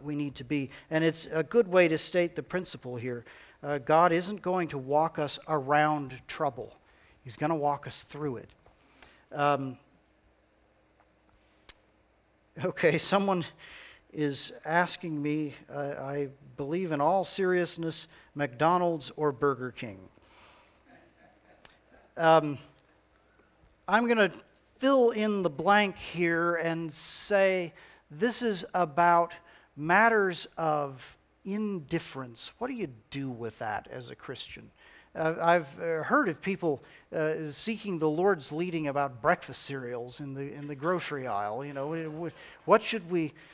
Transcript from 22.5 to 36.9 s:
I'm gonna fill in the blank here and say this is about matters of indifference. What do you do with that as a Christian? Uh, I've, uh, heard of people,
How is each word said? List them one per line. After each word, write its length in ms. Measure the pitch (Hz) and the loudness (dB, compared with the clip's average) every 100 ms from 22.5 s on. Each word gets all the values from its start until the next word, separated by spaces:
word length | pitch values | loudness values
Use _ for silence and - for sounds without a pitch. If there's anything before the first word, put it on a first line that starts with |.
| 139 - _ _ _ _ _ _ _ _ _ _ _ - | -2 -10 _ _ _ _ _ _ _ _ _ _ _ 2
I'm 220 | 208 240 | 4 4
gonna 240 | 226 190 - - _ _ - | 4 4 0 -18 _ _ -2
fill 340 | 262 269 233 | 4 6 6
in 300 | 220 214 202 | 4 0 0
the 80 | 175 | 0
blank 460 | 143 170 208 202 - | 0 4 4 4 -2
here 600 | - 165 170 165 170 170 | -10 -2 0 2 2 0
and 380 | 165 165 165 | 0 -2 -6
say 800 | - - - - 202 196 185 170 - - - - | -8 -8 -6 0 4 4 2 -2 -8 -20 -20 -20
this 300 | 147 233 220 | -4 -2 0
is 240 | 240 185 190 | -2 -2 -2
about 600 | 180 170 139 175 170 170 - - - _ - | 0 0 4 6 6 4 -2 -20 -20 _ -6
matters 680 | 156 185 233 220 190 165 - - | 2 6 6 6 2 0 -8 -4
of 600 | 160 151 143 131 - - _ _ 190 | 0 0 -2 -8 -18 -20 _ _ -8
indifference. 1080 | 208 208 190 135 165 - 139 127 117 - - | -4 -4 -6 -4 -6 -6 -10 -12 -12 -16 -8
What 100 | 254 | -8
do 60 | |
you 160 | 247 165 113 _ | -6 -8 -10 _
do 200 | 139 135 | -8 -8
with 280 | 117 113 - | -6 -8 -8
that 280 | 113 104 120 | -6 -6 -6
as 200 | 123 123 | -12 -14
a 60 | 127 | -14
Christian? 540 | - 127 - - 110 _ - - _ - | -14 -12 -12 -16 -20 _ -20 -20 _ -4
Uh, 200 | 160 165 | -2 0
I've, 380 | 165 175 139 160 | 4 4 2 -8
uh, 240 | 170 160 | -4 -4
heard 240 | 151 262 233 | 2 2 2
of 140 | 147 | -2
people, 420 | 185 190 170 131 - | -4 -2 0 -2 -4